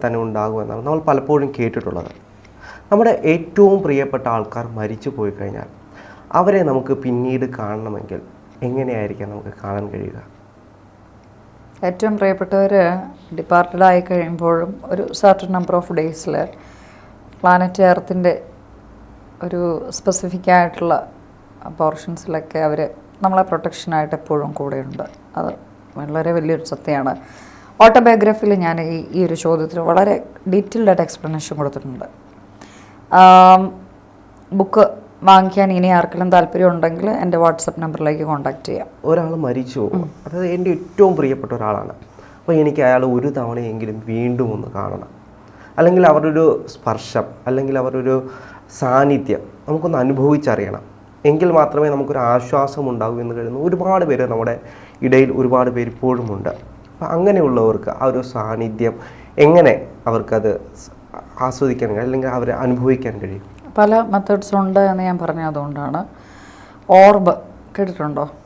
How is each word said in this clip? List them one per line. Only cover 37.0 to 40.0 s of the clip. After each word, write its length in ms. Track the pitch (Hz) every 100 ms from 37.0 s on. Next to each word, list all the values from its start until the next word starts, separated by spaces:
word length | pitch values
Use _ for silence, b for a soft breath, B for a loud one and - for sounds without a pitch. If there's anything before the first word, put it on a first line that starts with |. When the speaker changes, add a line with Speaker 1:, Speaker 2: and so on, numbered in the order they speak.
| 202
Speaker 2:
എൻ്റെ 280 | 214 180 170
WhatsApp 380 | 165 160 - -
നമ്പറിലേക്ക് 440 | 160 151 151 151
കോൺടാക്ട് 420 | 156 147 135 - -
ചെയ്യാം. 220 | 185 214 - 139
Speaker 1:
ഒരാൾ 260 | 165 165 165
മരിച്ചു 440 | 139 123 123 135
പോകും, 220 | 104 -